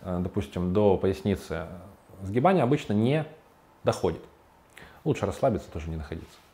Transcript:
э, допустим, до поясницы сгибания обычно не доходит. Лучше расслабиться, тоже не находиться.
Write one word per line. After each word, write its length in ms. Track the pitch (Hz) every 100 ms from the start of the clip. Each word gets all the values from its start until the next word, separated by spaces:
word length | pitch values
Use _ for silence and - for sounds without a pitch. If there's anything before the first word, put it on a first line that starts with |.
э, 180 | 98 90
допустим, 500 | 90 - 98 92 90
до 260 | 95 104 92
поясницы 680 | 98 95 104 95 - 82 82 90 - - - 92
сгибания 400 | 95 113 160 190
обычно 320 | 123 147 -
не 320 | 104 117 151 151 - - _ _ _
доходит. 380 | - - 92 80 - - - - _ - - -
Лучше 220 | - 127 98
расслабиться, 460 | - 139 98 -
тоже 180 | - 80
не 60 | 80
находиться. 420 | 76 82 - - -